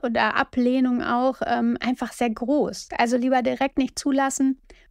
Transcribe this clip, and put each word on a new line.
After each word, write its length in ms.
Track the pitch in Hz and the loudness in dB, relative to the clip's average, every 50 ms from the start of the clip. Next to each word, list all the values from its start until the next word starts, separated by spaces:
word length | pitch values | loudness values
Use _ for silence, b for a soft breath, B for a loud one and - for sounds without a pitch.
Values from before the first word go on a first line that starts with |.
oder 340 | - 240 226 226 220 214 - | -4 -2 0 2 0 2 2
Ablehnung 640 | - 269 - - 254 240 247 254 262 254 254 247 240 | 0 -2 -2 0 0 2 2 2 2 2 2 0 0
auch, 380 | - - 240 240 254 262 254 - - | -2 -2 0 0 0 0 -2 -2 -2
ähm, 320 | - 240 240 233 233 233 - | -2 0 0 0 0 -2 0
einfach 320 | - 240 254 - 247 220 | -2 -2 -2 -2 -4 -8
sehr 180 | - - 240 240 | -4 -2 -2 -2
groß. 580 | 220 - 240 226 294 294 202 - 196 - - - - | -2 -4 -2 0 2 2 0 0 -4 -10 -12 -10 -2
Also 200 | - 240 226 254 | 0 0 2 2
lieber 260 | 247 240 262 262 254 | 0 2 2 2 2
direkt 360 | 233 254 254 - 269 277 - 277 | 2 0 0 0 -2 -2 0 -2
nicht 200 | 262 - - - | -2 -2 -4 -4
zulassen 600 | - 285 269 277 269 269 - - 269 269 262 - b b b b b b | -2 0 0 2 0 0 0 0 0 0 0 -2 b b b b b b